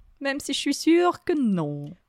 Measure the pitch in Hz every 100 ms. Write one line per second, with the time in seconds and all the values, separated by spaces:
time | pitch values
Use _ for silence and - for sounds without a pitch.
0 | - - 277 277 - 277 294 285 - 339
1 | 349 339 - 330 240 185 151 147 175 185